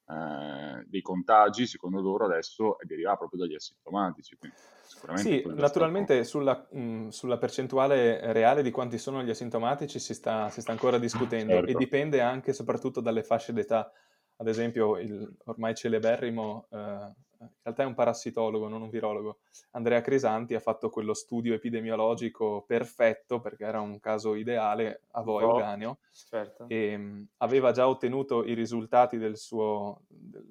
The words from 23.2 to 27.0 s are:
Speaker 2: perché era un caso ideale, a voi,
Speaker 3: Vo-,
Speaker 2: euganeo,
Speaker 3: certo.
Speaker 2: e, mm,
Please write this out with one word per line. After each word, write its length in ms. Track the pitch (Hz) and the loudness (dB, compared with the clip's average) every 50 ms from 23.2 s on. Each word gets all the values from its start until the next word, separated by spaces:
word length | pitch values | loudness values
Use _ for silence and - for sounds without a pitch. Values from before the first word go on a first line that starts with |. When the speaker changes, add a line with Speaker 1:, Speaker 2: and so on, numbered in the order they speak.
| - - 123 120 | -2 -4 -4 -4
Speaker 2:
perché 240 | 117 107 - - 107 | -4 -6 -10 -8 -6
era 160 | 110 110 107 | -4 -4 -4
un 180 | 107 104 104 104 | -4 -6 -8 -6
caso 340 | - 110 110 107 107 110 107 | -4 -2 -2 0 0 0 -2
ideale, 640 | 107 110 120 120 113 107 104 104 113 113 107 - - _ _ | -2 -2 -2 0 0 2 2 0 0 0 -2 -4 -8 _ _
a 100 | - 117 | -8 -4
voi, 220 | 110 110 107 104 113 | -2 0 0 2 4
Speaker 3:
Vo-, 0 | |
Speaker 2:
euganeo, 560 | 117 117 120 104 104 101 101 107 117 143 - _ _ _ - - _ | 4 4 4 2 0 -4 -6 -6 -8 -8 -10 _ _ _ -20 -14 _
Speaker 3:
certo. 360 | - 110 104 104 - - 117 | -6 -6 -6 -8 -12 -16 -10
Speaker 2:
e, 300 | 117 113 110 107 104 104 | -4 -2 -2 0 -2 -2
mm, 240 | 101 | -4